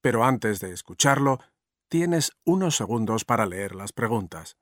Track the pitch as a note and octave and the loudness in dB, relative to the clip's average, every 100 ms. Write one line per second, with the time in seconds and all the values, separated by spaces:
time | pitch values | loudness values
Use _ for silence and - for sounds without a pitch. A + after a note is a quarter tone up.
0 | C3 A#2 B2 B2+ A2 G2 G2 F2 - F#2 | 2 4 2 2 -2 -4 -6 -12 -16 0
1 | C#3 C#3 C#3 C3 - _ _ _ _ E3 | 2 4 2 0 -6 _ _ _ _ 0
2 | F3 E3+ C#3+ _ - F#3 F#3 - G2+ A#2 | 2 0 -2 _ 0 2 2 -2 -2 -2
3 | A2 A2 - A#2+ G#2 F2+ G2+ F#2+ G2+ - | 0 -2 0 0 0 -2 -8 -8 -12 -4
4 | A#2 A#2 F2+ D#2+ D#2 _ | -2 -2 -4 -12 -16 _